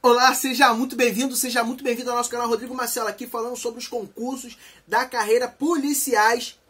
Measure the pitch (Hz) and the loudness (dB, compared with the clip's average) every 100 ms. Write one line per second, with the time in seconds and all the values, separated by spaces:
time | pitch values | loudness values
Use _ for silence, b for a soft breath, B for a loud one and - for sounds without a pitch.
0 | 247 240 254 262 269 240 269 226 254 247 | 6 6 6 4 -2 4 4 4 -2 0
1 | 240 196 269 254 254 233 233 254 269 240 | 0 2 -2 -2 -2 0 -2 -2 -4 -4
2 | 247 240 240 240 240 220 240 254 240 254 | -2 -2 -2 -2 -2 -2 -4 -6 -4 -4
3 | 220 214 247 233 233 247 240 233 - 240 | -4 -6 -8 -6 -6 -6 -8 -8 -8 -8
4 | 196 - 240 262 247 - B B _ 220 | -8 -8 -8 -8 -12 -18 B B _ -2
5 | - 480 294 247 254 - 294 339 277 285 | -2 -4 2 2 2 -2 0 0 0 -2
6 | - 226 220 240 - - | 0 4 4 2 -4 -14